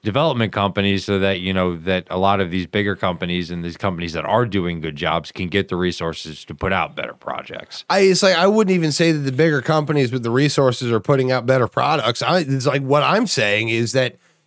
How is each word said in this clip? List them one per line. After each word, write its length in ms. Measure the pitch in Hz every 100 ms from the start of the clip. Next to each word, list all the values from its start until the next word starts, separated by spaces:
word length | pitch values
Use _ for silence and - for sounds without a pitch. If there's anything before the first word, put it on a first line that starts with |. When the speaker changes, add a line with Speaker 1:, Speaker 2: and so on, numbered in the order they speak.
Speaker 1:
development 480 | 107 113 160 123 107
companies 540 | 104 101 95 98 98 -
so 120 | 98
that, 220 | 98 92
you 120 | 92
know, 240 | 92 92 85
that 280 | 85 92 -
a 80 | 92
lot 220 | 98 101
of 100 | 90
these 160 | 92 85
bigger 280 | 104 101 92
companies 540 | 95 87 87 90 82
and 140 | 87
these 140 | 85 82
companies 340 | 101 85 85
that 120 | 80 76
are 200 | 110 120
doing 360 | 98 87 85
good 160 | 80 73
jobs 340 | 85 82 -
can 160 | - 90
get 220 | 98 -
the 80 | 90
resources 680 | 90 82 82 78 80 76 -
to 80 |
put 180 | 78 95
out 220 | 95 78 73
better 180 | 62
projects. 720 | - - - - - - - -
Speaker 2:
I, 120 | 190
it's 200 | 190 180
like, 140 | 196 170
I 100 | 190
wouldn't 280 | 214 190 180
even 160 | 160
say 220 | 143 165
that 60 | 156
the 120 | 135
bigger 300 | 127 160 147
companies 500 | 139 156 147 147 123
with 120 | 127
the 60 | 117
resources 600 | 127 147 143 131 117 123
are 80 | 113
putting 320 | - 135 127
out 140 | 127 120
better 200 | 131 113
products. 520 | - 131 156 113 117
I, 180 | 117 180
it's 280 | 139 135 131
like, 160 | 139
what 180 | 131 147
I'm 240 | 135 196 247
saying 440 | - 104 104 113
is 240 | 113 117
that 240 | 131 127 - _ _